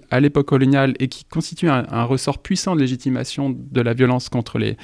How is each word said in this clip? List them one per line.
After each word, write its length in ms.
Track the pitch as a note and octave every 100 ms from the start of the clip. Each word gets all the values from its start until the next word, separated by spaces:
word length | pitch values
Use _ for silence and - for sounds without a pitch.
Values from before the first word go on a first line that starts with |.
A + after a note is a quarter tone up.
| -
à 100 | B2+
l'époque 280 | C#3+ C#3+ C#3+
coloniale 480 | C3+ C3+ C#3 C3+ B2
et 80 | C3
qui 160 | - -
constitue 440 | E3 D#3 - E3+
un, 160 | C3 -
un 140 | A2+
ressort 360 | A#2+ C3 - C#3
puissant 360 | - F#3 - E3+
de 60 |
légitimation 760 | C3+ B2+ - B2+ C3+ - C#3 B2
de 240 | B2+ B2+
la 120 | A#2
violence 340 | A#2+ C3 B2+ -
contre 300 | B2 A2+ A#2
les, 180 | G#2+ G#2